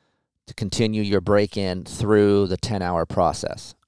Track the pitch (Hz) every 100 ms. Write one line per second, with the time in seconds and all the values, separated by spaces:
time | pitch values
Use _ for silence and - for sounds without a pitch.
0 | _ _ _ _ - - 101 - 113 107
1 | 104 101 90 101 104 - 95 92 - -
2 | 104 107 104 101 98 92 - 104 90 85
3 | 82 - 85 78 - - - -